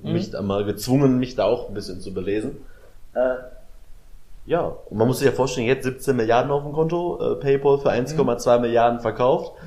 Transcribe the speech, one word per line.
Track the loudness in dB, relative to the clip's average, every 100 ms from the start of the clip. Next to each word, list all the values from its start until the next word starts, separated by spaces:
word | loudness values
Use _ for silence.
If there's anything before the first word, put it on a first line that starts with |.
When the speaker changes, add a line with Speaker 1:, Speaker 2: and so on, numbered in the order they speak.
Speaker 1:
Mhm. | -4
Speaker 2:
mich | -2 -2
da | -4
mal | -2 -2 -2
gezwungen, | -4 0 4 4 4
mich | 0 0
da |
auch | 0 0 -4
ein |
bisschen | -10 -10 -10
zu | -10
belesen. | -6 -4 -2 -4 -8 -16 -20 -20 -20 -8
Äh, | -2 -2 -2 -8 -16 -18 -18 -18 -18 -18 -18 -16 -14 -4
ja, | -2 -2 -6 -6
und | 0
man | 2
muss | 4
sich | 2
ja |
vorstellen, | 2 0 0 0
jetzt | 0
siebzehn | -2 -2 0 2
Milliarden | 4 2 2
auf | 0
dem | -2
Konto, | -2 0 0 -2 -2
äh, | -2 0
PayPal | 2 4 4 4
für | 4
Speaker 1:
Mhm. |
Speaker 2:
eins | 0 0 0
Komma | 0 2
zwei | 4 4
Milliarden | 4 4 4 2
verkauft. | -2 2 2 2 -2 -12